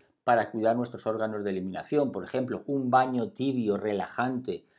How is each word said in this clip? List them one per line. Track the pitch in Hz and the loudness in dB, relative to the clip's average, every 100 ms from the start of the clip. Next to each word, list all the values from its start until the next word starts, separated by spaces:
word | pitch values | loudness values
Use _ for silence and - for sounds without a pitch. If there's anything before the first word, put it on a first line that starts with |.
| _ _ | _ _
para | - 117 104 | 2 4 2
cuidar | 113 110 120 | 2 2 2
nuestros | 120 - 113 | 0 -4 -4
órganos | 110 110 107 | -2 -2 -2
de | 101 | -4
eliminación. | 95 92 87 - 151 135 | -4 -4 -6 -2 0 0
Por | 95 | -2
ejemplo, | 87 131 123 101 - | -4 -4 -2 -4 -2
un | 139 127 | -2 4
baño | 127 131 123 107 | 4 4 0 -2
tibio, | - 135 127 107 101 | -2 -2 0 2 0
relajante, | 104 101 90 - 123 127 - 85 - | 0 -2 -2 -2 -2 -2 -6 -8 -10